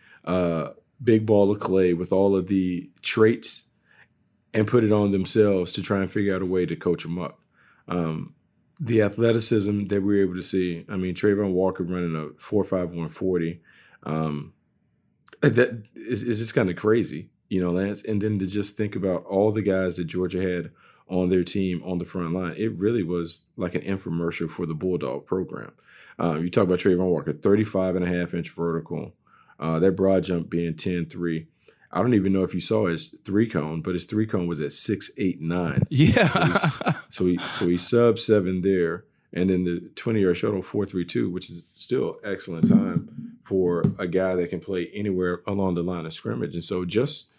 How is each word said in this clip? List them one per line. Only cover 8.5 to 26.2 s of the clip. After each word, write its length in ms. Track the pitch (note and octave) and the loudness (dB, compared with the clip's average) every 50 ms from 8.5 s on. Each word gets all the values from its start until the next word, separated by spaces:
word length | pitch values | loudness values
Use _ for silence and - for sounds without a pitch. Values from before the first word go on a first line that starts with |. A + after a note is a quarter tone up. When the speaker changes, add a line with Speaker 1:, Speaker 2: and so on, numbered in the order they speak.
| _ _ _ _ _ _ | _ _ _ _ _ _
Speaker 1:
the 220 | E3 A2+ A#2 A2 | -4 0 2 4
athleticism 840 | G#2 G2+ - - A#2 A2+ A2+ A#2 A2 - A#2+ G#2+ F#2+ G#2 G#2 G#2 G2+ | 2 2 2 2 2 4 4 2 2 2 2 2 2 2 0 -2 -2
that 160 | F#2 G2+ G2+ F#2+ | 0 -2 0 2
we 140 | G2+ G#2 | 2 2
were 60 | G2+ G2 | 4 2
able 120 | F2+ F2 | 2 0
to 80 | F#2 F2+ | -4 -8
see, 420 | - - F#2+ F#2 F2+ F2 E2 D#2+ - | -4 -2 -2 0 -2 -4 -6 -8 -8
I 60 | G#2+ | -6
mean, 180 | F#2 F#2 F#2 F2 | -4 -4 -4 -4
Travon 380 | - - G#2 G2+ G2+ G#2 G2 F2+ | 2 2 2 2 4 0 0 0
Walker 320 | F2+ F#2 F#2+ F#2 - F#2 | 2 0 0 0 -2 -4
running 300 | E2+ F#2 F2+ F2 E2+ D#2+ | -4 -2 -2 -2 -2 -4
a 240 | D#2 D#2 D2 - _ | -4 -6 -8 -12 _
four 260 | - - - G#2 F#2 | -10 -2 0 0 0
five 260 | - G2 F#2 F2+ E2+ | 0 -2 -2 -2 -4
one 180 | F2 E2+ E2 D#2 | -6 -6 -8 -8
forty, 540 | - - G2 F#2 F#2 F2 E2 E2 E2 E2+ _ _ _ _ _ _ _ _ - | -8 -4 -2 0 0 0 0 -2 -4 -8 _ _ _ _ _ _ _ _ -8
um, 500 | - D#2 D#2 D#2+ D#2 D2+ D2 D2 - - _ _ _ _ _ _ _ _ _ _ _ _ _ _ - - _ | -4 -2 -2 -2 -2 -4 -6 -10 -12 -18 _ _ _ _ _ _ _ _ _ _ _ _ _ _ -20 -6 _
that 480 | - D3 A2 A#2+ - - A#2 A2+ G#2 - _ | 2 2 4 4 4 2 2 -8 -14 -18 _
is, 280 | - - G#2+ C3 - - | -18 -8 -6 -6 -4 -2
is 160 | A#2+ A2+ G#2+ | -4 -2 -2
just 140 | A#2 A2+ - | -4 -2 0
kinda 220 | C#3 A2+ F#2 F2 | 2 2 2 0
crazy, 560 | - - G#2+ A2 A#2 F#2+ - - D#2 - - _ _ _ _ | 0 2 2 4 4 2 -2 -6 -10 -12 -14 _ _ _ _
you 140 | G#2 F#2 F2+ | -2 0 0
know, 80 | F2 | 2
Lance? 320 | F2 F2+ G2 G2+ G2+ F#2+ - | 0 0 0 -2 -4 -6 -6
And 180 | - A2 G2+ | -4 -2 -2
then 180 | G2 G#2+ G#2+ G2 | 0 0 0 -2
to 80 | F#2+ | -2
just 300 | F2+ F#2+ G#2 G2+ G#2 - | -2 -2 -4 -4 -4 -4
think 180 | - G#2+ G2+ - | -4 -4 -4 -4
about 300 | F#2+ F#2 F#2+ F2+ F2+ - | -2 -2 -2 -2 -2 -4
all 280 | - G2 G2 G2+ G#2+ G#2 | -2 2 2 4 4 2
the 100 | A2 G2 | 2 0
guys 340 | G2 F#2+ F#2+ F#2+ F#2 E2+ | 2 2 2 0 -2 -2
that 80 | F2 F2+ | -4 -6
Georgia 380 | D#2 E2 F2+ F#2 F2 F2+ F2+ F#2+ | -6 -2 -2 -2 -2 -2 -2 -2
had 280 | F#2 F2+ F2+ E2 - - _ _ _ _ _ _ _ | -2 -2 -4 -6 -8 -12 _ _ _ _ _ _ _
on 220 | F#2 F2+ F#2 F2+ | -2 0 2 4
their 140 | F#2+ F#2 F2 | 2 2 2
team 380 | - - G#2 F#2+ F#2 F2+ E2+ - | 0 -2 -2 -2 -2 -2 -4 -4
on 140 | F2+ F2+ | -4 -4
the 80 | F2 F2 | -4 -6
front 300 | - - F#2 F2 E2 E2+ | -6 -6 -6 -4 -4 -4
line, 200 | F#2 F2+ E2+ D#2+ - | -4 -4 -4 -4 -4
it 180 | G#2+ A2+ - | -4 -4 -4
really 260 | E2+ F#2+ G#2+ A#2+ A#2 F#2 | -2 0 0 0 0 -2
was 400 | D#2+ F2 F2 E2+ D#2+ - - _ _ _ | -2 -2 -4 -4 -6 -10 -16 _ _ _
like 180 | - G2 F2 - | -6 -6 -4 -4
an 80 | F#2 - | -4 -4
infomercial 680 | F#2 G2 F#2 - - E2 E2+ E2+ E2 E2 - F2+ D#2+ | -2 -4 -4 -4 -6 -4 -2 -2 -2 -4 -4 -6 -8
for 160 | - - F2 | -6 -6 -6
the 80 | D#2 D#2+ | -6 -6
Bulldog 500 | D2+ F2+ F#2 F2+ E2+ D2 C2 B1+ C#2+ - | -4 -2 -2 -2 -2 -4 -4 -6 -8 -6
program. 480 | _ F#2 F#2 F2+ - - - - - - _ _ _ - - - - - | _ -2 -2 -2 -4 -8 -12 -14 -16 -18 _ _ _ -20 -20 -20 -20 -6
Um, 260 | - | -2